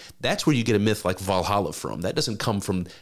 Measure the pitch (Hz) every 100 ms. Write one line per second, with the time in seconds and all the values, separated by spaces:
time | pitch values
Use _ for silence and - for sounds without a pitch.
0 | - - 127 151 - 135 113 104 107 104
1 | 92 92 95 92 85 104 82 - 65 52
2 | 90 - 147 101 - 101 101 95 87 -